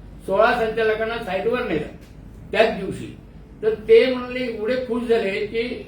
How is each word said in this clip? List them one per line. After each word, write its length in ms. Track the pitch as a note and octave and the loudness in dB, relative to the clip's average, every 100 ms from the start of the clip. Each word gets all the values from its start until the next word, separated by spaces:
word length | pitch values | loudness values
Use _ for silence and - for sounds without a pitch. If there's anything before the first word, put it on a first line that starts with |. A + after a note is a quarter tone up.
| - - - | -18 -12 0
सोळा 260 | G3 A#3 | 4 4
संचालकांना 680 | B3 A3 A3 A3 G#3+ A3 A#3 | 4 0 0 0 0 -2 -6
साईटवर 440 | F#3 F#3+ A3 A#3+ G#3 | -4 -4 -2 -2 -2
नेलं 180 | D3+ - - - - - - - | -4 -4 -10 -20 -20 -20 -18 -2
त्याच 260 | G#3+ A3+ - | 2 2 0
दिवशी, 380 | F#3 - A2+ - - - - - | -6 -8 -12 -16 -20 -20 -20 -4
तर 120 | G#3+ | -2
ते 400 | G#3+ A3 A3+ C4 | 0 6 8 8
म्हणले, 260 | B3 B3 B3+ | 2 -4 -6
एवढे 360 | B3 G#3+ A3 B3+ | -6 -4 -2 -2
खुश 260 | B3 A#3+ | -2 -4
झाले 440 | A3 A3+ F#3+ G3+ G#3 | 0 0 0 -2 -4
की 400 | A3+ B3 - | -4 -6 -8